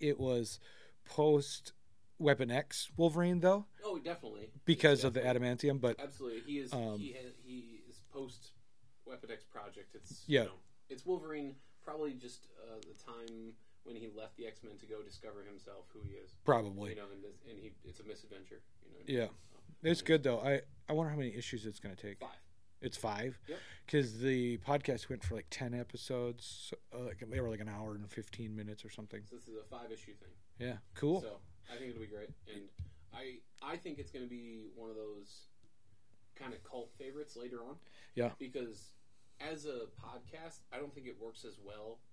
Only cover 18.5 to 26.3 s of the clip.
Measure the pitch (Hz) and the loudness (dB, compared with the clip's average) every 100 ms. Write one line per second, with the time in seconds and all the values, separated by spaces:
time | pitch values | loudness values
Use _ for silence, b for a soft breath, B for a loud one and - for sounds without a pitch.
18.5 | 110 - - - - - 127 107 - - | -16 -18 -20 -18 -14 0 2 2 -2 -18
19.5 | - - - 160 170 - 160 135 117 131 | -18 -18 0 4 6 8 8 10 6 6
20.5 | 139 - - - 156 160 151 127 107 - | 4 2 -10 0 2 4 2 0 -2 -4
21.5 | 120 107 101 104 92 104 101 - - - | -4 -4 -6 -8 -6 -8 -6 -10 -12 -18
22.5 | - - - 123 - 110 104 127 127 B | -18 -18 -6 -6 -2 0 0 -2 -4 B
23.5 | 180 B B - 151 127 110 131 127 120 | -8 B B 4 6 6 4 4 6 4
24.5 | 117 127 143 - 120 - 123 - 113 - | 2 4 4 6 0 0 -2 -2 -2 -4
25.5 | - 123 120 120 120 - 127 120 | -4 -2 -2 -4 -8 -2 0 0